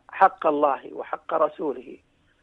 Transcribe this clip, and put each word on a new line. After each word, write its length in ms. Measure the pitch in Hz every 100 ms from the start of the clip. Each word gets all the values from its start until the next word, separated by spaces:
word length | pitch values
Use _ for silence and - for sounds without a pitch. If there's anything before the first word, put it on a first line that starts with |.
| _
حق 380 | - 190 - 165
الله 460 | 147 147 127 131
وحق 400 | - - - -
رسوله 640 | 165 151 - 160 123 120 - _ _ _ _